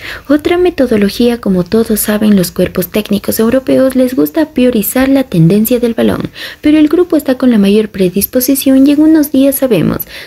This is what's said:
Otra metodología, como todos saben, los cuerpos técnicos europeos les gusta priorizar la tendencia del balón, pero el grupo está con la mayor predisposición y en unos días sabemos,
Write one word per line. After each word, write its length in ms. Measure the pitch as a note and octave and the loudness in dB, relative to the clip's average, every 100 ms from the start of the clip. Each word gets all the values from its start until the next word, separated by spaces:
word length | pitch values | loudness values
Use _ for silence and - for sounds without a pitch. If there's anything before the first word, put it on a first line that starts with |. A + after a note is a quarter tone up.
| - - - | -16 -10 -2
Otra 300 | D4 - F4 | -2 0 0
metodología, 840 | F4+ E4 B3 G#3+ G3+ - A#3+ A#3 | 0 0 0 0 0 0 0 0
como 240 | G3+ F#3 | -2 -2
todos 340 | F3 A3 A3+ G#3 | 0 -2 0 -2
saben, 380 | - G#3 G#3+ G3+ | -2 0 2 2
los 160 | F3 | 0
cuerpos 340 | - F3 F#3 F3+ | -2 -4 -4 -4
técnicos 540 | A3 - G3+ - G#3 | -4 -2 -4 -4 -2
europeos 560 | A3+ C4 C4 C4 C4 B3+ | 0 0 0 0 2 0
les 180 | B3+ | 0
gusta 360 | C4 D4 D#4+ D4+ | 0 -2 -2 -4
priorizar 580 | - B3 A#3 F#3 B3+ C4+ | 0 0 0 -2 -2 0
la 160 | C4+ | 0
tendencia 560 | C4 F3 E3 G#3 A3 B3 | 0 2 2 2 0 0
del 140 | A#3 | -2
balón, 360 | A3+ A3 - - - - - | -2 -2 -2 -6 -12 -18 -4
pero 180 | D4+ D#4 | 0 2
el 80 | D4+ | 2
grupo 300 | F4 F4+ D#4 | 2 0 0
está 180 | C#4+ | -2
con 160 | B3+ B3+ | 0 2
la 80 | A3 | 2
mayor 300 | G3 G#3+ G#3+ | 2 2 0
predisposición 960 | G3 F#3 G3 - B3+ B3+ C4+ C4+ C4+ C#4 | -2 -2 -2 -4 -2 -2 0 2 4 4
y 60 | |
en 80 | C#4+ | 4
unos 320 | D#4 D#4+ D4 | 4 2 2
días 240 | C4 C#4 C4+ | 0 0 0
sabemos, 420 | C4 F#3 A2+ A2+ - - | 0 0 -2 -4 -10 -18